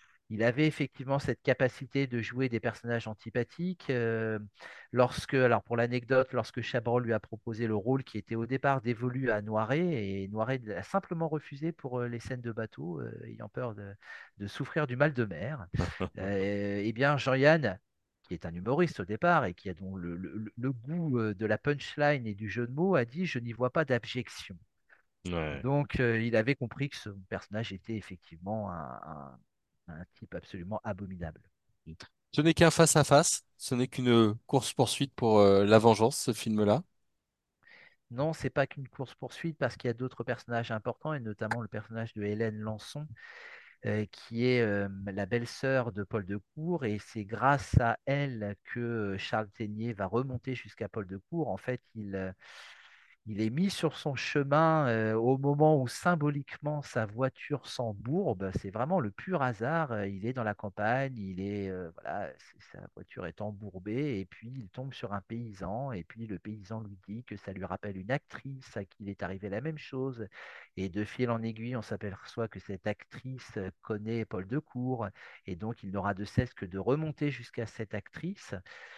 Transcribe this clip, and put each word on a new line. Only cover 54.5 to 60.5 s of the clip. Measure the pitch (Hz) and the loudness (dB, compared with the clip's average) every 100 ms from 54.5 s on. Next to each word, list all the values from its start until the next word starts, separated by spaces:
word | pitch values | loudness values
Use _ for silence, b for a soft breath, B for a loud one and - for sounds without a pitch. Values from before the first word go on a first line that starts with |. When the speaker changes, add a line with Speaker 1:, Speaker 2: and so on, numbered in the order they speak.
| 147 160 160 135 | 4 6 4 4
Speaker 1:
euh, | 113 110 | 2 2
au | 110 117 135 | 2 4 4
moment | 143 143 156 151 | 2 6 6 6
où | 123 | 2
symboliquement | - 180 175 147 147 135 - 147 151 | 0 2 2 2 0 -6 -8 -6 -6
sa | - 123 110 | -4 -2 -2
voiture | 110 131 - - 143 - | -2 -2 -2 -6 -6 -6
s'embourbe. | - 117 101 107 175 180 95 95 95 | -6 -6 -4 -2 0 0 0 -2 -2
C'est | 98 | -4
vraiment | 104 131 185 | -4 0 0
le | 107 | 0
pur | - - 180 | -6 -4 0
hasard. | 131 110 120 165 147 | 0 0 0 0 0
Euh, | 110 101 | -2 -4
il | 98 110 | -4 -4
est | |
dans | 131 | -2
la | 107 | -2